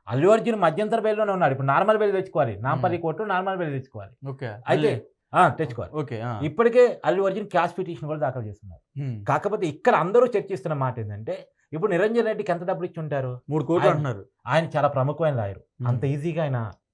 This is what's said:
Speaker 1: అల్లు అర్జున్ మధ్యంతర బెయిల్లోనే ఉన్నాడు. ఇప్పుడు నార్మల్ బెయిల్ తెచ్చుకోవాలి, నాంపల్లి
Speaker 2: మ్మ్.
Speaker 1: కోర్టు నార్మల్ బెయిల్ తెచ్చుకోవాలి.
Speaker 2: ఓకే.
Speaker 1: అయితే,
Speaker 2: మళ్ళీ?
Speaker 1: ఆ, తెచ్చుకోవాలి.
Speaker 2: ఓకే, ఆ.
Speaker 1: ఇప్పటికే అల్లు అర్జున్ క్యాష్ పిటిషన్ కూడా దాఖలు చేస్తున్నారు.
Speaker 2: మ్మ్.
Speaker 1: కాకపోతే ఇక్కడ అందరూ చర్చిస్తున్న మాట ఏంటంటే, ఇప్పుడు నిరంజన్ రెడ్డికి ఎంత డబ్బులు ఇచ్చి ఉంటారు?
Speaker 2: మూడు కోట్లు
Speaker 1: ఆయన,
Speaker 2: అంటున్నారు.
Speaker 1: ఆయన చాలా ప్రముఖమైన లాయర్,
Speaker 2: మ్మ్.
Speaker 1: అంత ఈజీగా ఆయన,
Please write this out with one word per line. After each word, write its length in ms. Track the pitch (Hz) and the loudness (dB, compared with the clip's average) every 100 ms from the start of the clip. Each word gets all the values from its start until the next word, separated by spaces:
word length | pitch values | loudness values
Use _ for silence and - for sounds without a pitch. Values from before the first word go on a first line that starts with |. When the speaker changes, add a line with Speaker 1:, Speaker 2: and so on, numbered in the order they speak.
| - | -6
Speaker 1:
అల్లు 220 | 123 175 | 2 6
అర్జున్ 260 | 220 185 220 | 6 4 2
మధ్యంతర 440 | 170 156 214 220 | 2 2 0 0
బెయిల్లోనే 320 | 214 220 208 | 0 0 0
ఉన్నాడు. 200 | 190 156 | 2 2
ఇప్పుడు 160 | 131 135 | 2 2
నార్మల్ 300 | 147 202 214 | 2 4 4
బెయిల్ 180 | 208 190 | 2 0
తెచ్చుకోవాలి, 460 | - 165 131 98 | -2 0 0 -2
నాంపల్లి 360 | 123 151 180 170 | -2 0 0 0
Speaker 2:
మ్మ్. 40 | |
Speaker 1:
కోర్టు 220 | 165 160 | -2 -4
నార్మల్ 340 | 214 185 196 190 | -2 -2 -2 -2
బెయిల్ 180 | 165 135 | -4 -4
తెచ్చుకోవాలి. 540 | 131 110 98 - 135 | -8 -14 -16 -14 -12
Speaker 2:
ఓకే. 160 | 135 123 | -10 -10
Speaker 1:
అయితే, 420 | 107 127 151 151 | -8 0 2 2
Speaker 2:
మళ్ళీ? 140 | 117 - _ _ | 0 -6 _ _
Speaker 1:
ఆ, 140 | 156 175 | 2 2
తెచ్చుకోవాలి. 460 | - 156 120 90 | 2 -4 -6 -8
Speaker 2:
ఓకే, 280 | 151 147 113 | -6 -6 -6
ఆ. 180 | 120 110 | -6 -4
Speaker 1:
ఇప్పటికే 580 | 147 160 233 240 240 - 147 | -4 2 4 6 4 4 0
అల్లు 180 | 180 | 2
అర్జున్ 240 | 196 185 208 | 0 -2 -2
క్యాష్ 320 | 175 170 175 | 0 0 -2
పిటిషన్ 280 | 180 165 147 | -8 -8 -6
కూడా 120 | 156 | -2
దాఖలు 240 | 147 127 | -2 -4
చేస్తున్నారు. 560 | 107 104 101 85 _ 135 | -8 -12 -18 -20 _ -8
Speaker 2:
మ్మ్. 260 | 139 110 104 | -8 -6 -2
Speaker 1:
కాకపోతే 420 | 147 202 214 165 | -2 0 -2 -4
ఇక్కడ 280 | 147 - 185 | 0 2 2
అందరూ 300 | 165 233 247 | 4 4 4
చర్చిస్తున్న 480 | 208 - 190 165 | 2 -2 -6 -4
మాట 260 | 147 131 123 | -2 -2 -4
ఏంటంటే, 500 | 104 104 113 180 - _ _ | -8 -8 -8 -10 -12 _ _
ఇప్పుడు 180 | 151 202 | -4 0
నిరంజన్ 340 | 170 214 233 226 | 2 2 2 0
రెడ్డికి 260 | 185 202 | -2 -2
ఎంత 120 | 170 | -2
డబ్బులు 240 | 175 170 175 | -2 -4 -6
ఇచ్చి 160 | 170 | -8
ఉంటారు? 380 | 156 143 131 123 - | -4 -2 -4 -6 -4
Speaker 2:
మూడు 140 | 151 | -2
కోట్లు 260 | 139 175 165 | 0 4 4
Speaker 1:
ఆయన, 80 | 156 | 4
Speaker 2:
అంటున్నారు. 280 | 147 101 - _ - | 0 -4 -10 _ -2
Speaker 1:
ఆయన 220 | 151 160 147 | 0 2 2
చాలా 100 | 139 | 2
ప్రముఖమైన 480 | 139 131 151 160 127 | 2 0 0 0 0
లాయర్, 220 | 101 95 | -4 -8
Speaker 2:
మ్మ్. 300 | - - 123 | -16 -6 -2
Speaker 1:
అంత 180 | 123 139 | 0 0
ఈజీగా 380 | 147 160 160 | -2 -2 -2
ఆయన, 280 | 151 127 113 - _ | -2 -2 -4 -10 _